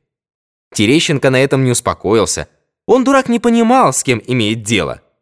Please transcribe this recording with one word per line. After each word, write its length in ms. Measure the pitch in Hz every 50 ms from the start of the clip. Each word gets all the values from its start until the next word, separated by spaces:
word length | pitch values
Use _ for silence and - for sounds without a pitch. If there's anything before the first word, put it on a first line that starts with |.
| _ _ _ _ _ _ _ _ _ _ _ _ _ _
Терещенко 580 | - - 104 107 139 170 - - 151 135 - 139
на 120 | 127 127
этом 220 | 139 139 143 135 135
не 80 | 127
успокоился. 760 | 120 - - 98 85 - - 90 110 113 92 - - 90 73 - _ _ _ _ _ _ _
Он, 160 | - 220 262
дурак, 260 | 240 262 277 269 254 -
не 120 | 233 240
понимал, 520 | - 240 233 233 226 220 254 269 226 143
с 120 | 127 - -
кем 180 | 131 120 104 -
имеет 380 | - 127 123 107 104 113 117
дело – 400 | 104 104 120 95 78 65 62 - _ _ _ _